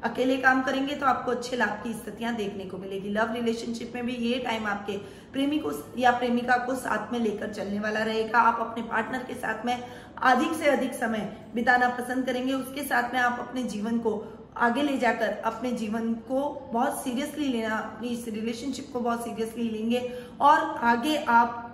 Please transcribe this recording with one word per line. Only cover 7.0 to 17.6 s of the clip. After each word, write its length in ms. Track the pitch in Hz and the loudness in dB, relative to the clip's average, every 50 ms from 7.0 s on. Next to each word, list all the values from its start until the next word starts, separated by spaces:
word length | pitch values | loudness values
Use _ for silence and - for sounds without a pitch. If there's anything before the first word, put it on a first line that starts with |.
| 208 - 240 | -2 -4 -2
में 60 | 240 | 0
लेकर 340 | 233 214 202 202 - 208 202 | 0 0 0 -2 -6 -6 -6
चलने 260 | 202 190 196 202 208 | -6 -4 -4 -2 -2
वाला 200 | 208 214 208 214 | -2 -2 0 0
रहेगा। 400 | 220 220 220 220 220 220 - 240 | 0 0 0 0 0 2 4 6
आप 300 | 233 233 233 233 226 226 | 6 6 6 4 0 -4
अपने 140 | - 240 220 | -4 -6 -6
पार्टनर 400 | - - 220 226 220 247 254 240 | -2 0 -2 0 0 -4 -6 -6
के 100 | - 247 | -6 -8
साथ 320 | - - - 220 214 220 | -6 -4 -4 -4 -2 -2
में 180 | 247 247 240 - - - - - - - - - | -2 -2 -2 -4 -10 -12 -14 -16 -16 -8 2 6
अधिक 300 | 254 254 233 320 - - | 6 6 6 4 2 0
से 120 | - 320 | 2 4
अधिक 280 | 294 277 233 254 240 - | 4 4 4 2 0 -2
समय 520 | - 247 220 226 214 196 - - - - - - | -2 -2 -2 -2 -2 -4 -6 -8 -10 -16 -6 -4
बिताना 340 | 240 233 254 247 247 247 247 | 0 4 6 6 6 6 4
पसंद 360 | - - 233 240 254 262 254 | 2 0 -4 -2 -2 -2 0
करेंगे। 280 | 254 254 254 254 262 269 | 0 0 0 0 0 0
उसके 300 | 269 254 - 269 277 285 | 0 -2 -4 -6 -6 -4
साथ 300 | 285 285 240 240 240 247 | 0 2 2 2 2 0
में 60 | 262 | 2
आप 200 | 247 240 240 240 | 2 2 2 0
अपने 240 | 247 - - 254 247 | -6 -6 -4 -4 -4
जीवन 340 | 208 196 208 202 233 233 233 | -2 -2 -2 -2 0 0 0
को 440 | - 226 208 208 - - - - - - - - | 0 0 -2 -2 -6 -10 -12 -16 -18 -14 -2 2
आगे 240 | 233 240 233 269 | 2 2 4 2
ले 160 | 294 285 277 247 | 2 0 0 2
जाकर 320 | 233 233 226 - 220 202 | 2 2 2 2 0 0
अपने 420 | 208 208 - 220 226 - 247 254 | 0 0 -2 -4 -4 -2 -4 -2
जीवन 420 | 240 202 220 208 214 226 226 226 226 | -2 -2 -2 -2 -2 -2 0 -2 -2
को 560 | - - - 262 262 285 294 294 - - - 226 | -4 -4 -2 -2 0 0 0 -4 -6 -10 -4 0
बहुत 300 | 226 254 285 - - - | 0 2 2 0 -2 -4
सीरियसली 440 | 269 240 254 294 294 - 302 302 269 | -4 -4 -2 -4 -4 -4 -2 -2 0
लेना, 280 | 247 226 | 0 0